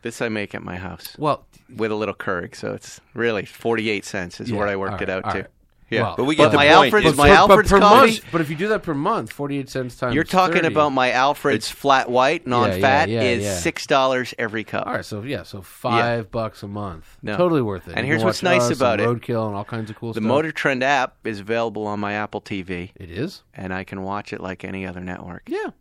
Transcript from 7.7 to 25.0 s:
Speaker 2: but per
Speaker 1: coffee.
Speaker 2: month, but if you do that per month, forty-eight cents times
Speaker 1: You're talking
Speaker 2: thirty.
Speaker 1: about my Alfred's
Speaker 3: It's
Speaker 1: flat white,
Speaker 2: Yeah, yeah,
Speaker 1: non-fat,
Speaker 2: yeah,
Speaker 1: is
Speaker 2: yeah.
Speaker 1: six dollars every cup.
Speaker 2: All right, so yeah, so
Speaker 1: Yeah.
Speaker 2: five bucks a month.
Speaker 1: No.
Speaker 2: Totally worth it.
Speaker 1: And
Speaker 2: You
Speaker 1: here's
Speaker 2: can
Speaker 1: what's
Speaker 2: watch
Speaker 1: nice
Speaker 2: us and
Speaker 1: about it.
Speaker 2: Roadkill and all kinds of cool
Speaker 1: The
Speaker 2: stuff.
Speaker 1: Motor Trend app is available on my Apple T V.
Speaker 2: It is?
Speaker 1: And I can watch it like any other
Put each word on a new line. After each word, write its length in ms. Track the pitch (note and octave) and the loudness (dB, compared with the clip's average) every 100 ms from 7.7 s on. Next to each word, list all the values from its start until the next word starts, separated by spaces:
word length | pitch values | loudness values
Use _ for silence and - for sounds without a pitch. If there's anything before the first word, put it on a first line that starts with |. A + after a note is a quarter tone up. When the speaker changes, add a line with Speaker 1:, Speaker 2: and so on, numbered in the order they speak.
Speaker 2:
but 60 | G3 | 6
per 40 | |
Speaker 1:
coffee. 240 | G3+ A3+ C4 | 8 8 8
Speaker 2:
month, 120 | A3 - | 4 -6
but 80 | E3 | -4
if 80 | D3+ | -4
you 80 | D#3 | -4
do 120 | G3+ | -2
that 140 | G#3+ | -2
per 120 | - | -2
month, 360 | C#3+ E3 A3 A2+ | -4 -2 -2 -6
forty-eight 380 | - C#3+ C#3+ C3 | -8 -6 -6 -6
cents 260 | - B2+ - | -6 -8 -6
times 180 | B2+ | -2
Speaker 1:
You're 100 | C3 | -2
talking 380 | D#3+ F#3 F#3 E3+ | 0 2 2 2
Speaker 2:
thirty. 60 | D#3+ | 0
Speaker 1:
about 140 | D3+ D3 | 2 2
my 200 | C3+ B2+ | 2 2
Alfred's 540 | A#2+ C3+ D3 C#3+ A2+ - | 2 0 0 -2 -2 -4
Speaker 3:
It's 40 | |
Speaker 1:
flat 380 | - C#3 C3+ A#2+ | -6 2 2 2
white, 340 | B2 C3 E3+ C3 | 2 2 0 -2
Speaker 2:
Yeah, 80 | B2 | 0
yeah, 40 | A#2+ | 0
Speaker 1:
non-fat, 360 | F#2 C3 C3+ E3 | 2 2 2 2
Speaker 2:
yeah, 100 | A2+ | 0
Speaker 1:
is 200 | B2+ A#2+ | 0 0
Speaker 2:
yeah. 100 | G#2 F#2 | -2 -4
Speaker 1:
six 280 | A#2+ - - | -4 -6 0
dollars 460 | C#3+ C3 C3 B2 - | 2 2 0 -4 -6
every 260 | A#2 A2 | -6 -6
cup. 220 | G#2 G#2+ G2+ | -6 -8 -6
Speaker 2:
All 80 | |
right, 100 | - | -8
so 160 | F#2 G#2 | -8 -12
yeah, 200 | A#2 B2 | -8 -10
so 160 | E2+ G#2 | -10 -16
Speaker 1:
Yeah. 60 | F2+ | -18
Speaker 2:
five 640 | - B2+ A#2 A#2+ A#2 A2 | -8 -2 0 0 -2 -6
bucks 320 | A#2 A2 - | -8 -8 -10
a 40 | G#2 | -12
month. 500 | G#2 G2+ E2 - - | -10 -10 -12 -18 -14
Speaker 1:
No. 140 | - G#2 | -8 -2
Speaker 2:
Totally 240 | F3+ D#3+ | 2 2
worth 240 | A#2 F#2+ - | 0 -4 -8
it. 60 | |
Speaker 1:
And 120 | F2+ B2 | -6 -2
Speaker 2:
You 60 | |
Speaker 1:
here's 80 | D#3 | 0
Speaker 2:
can 40 | F#3+ | 0
Speaker 1:
what's 160 | F3 | 0
Speaker 2:
watch 100 | F#3 | 2
Speaker 1:
nice 80 | F3+ | 2
Speaker 2:
us 60 | - | 2
and 60 | D3+ | 2
Speaker 1:
about 220 | B2+ G#2+ | 2 2
it. 60 | G#2+ | 0
Speaker 2:
Roadkill 400 | A#2+ - A#2 A2 | -2 -4 -4 -2
and 80 | |
all 100 | G2+ | -6
kinds 260 | G#2 A#2 G#2+ | -8 -8 -10
of 60 | G#2+ | -10
cool 180 | A#2 | -8
Speaker 1:
The 60 | A2+ | -4
Speaker 2:
stuff. 80 | A2 | 0
Speaker 1:
Motor 220 | C3+ D#3+ | 0 0
Trend 320 | D3+ D3+ C3 | -2 -2 0
app 320 | C3 C#3+ B2+ _ | 2 2 0 _
is 140 | A2+ G#2+ | -10 -8
available 460 | G2 A2+ A#2 G#2+ G#2+ | -4 -2 -2 -4 -6
on 140 | G#2 | -4
my 140 | G2+ | -4
Apple 260 | G#2 G#2+ G#2+ | -4 -6 -8
T 220 | - G2+ | -8 -10
V. 300 | F2+ F2+ F2+ - | -8 -8 -10 -14
Speaker 2:
It 140 | F2+ | -14
is? 320 | F2 D3+ - _ | -10 -10 -12 _
Speaker 1:
And 200 | - F#2 | -14 -8
I 100 | F#2 | -8
can 180 | F#2+ G2 | -8 -10
watch 300 | F#2+ G2+ - | -8 -8 -10
it 80 | - | -12
like 240 | F#2 F#2 | -10 -12
any 220 | F#2+ F#2+ F#2+ | -12 -10 -10
other 140 | F2+ | -10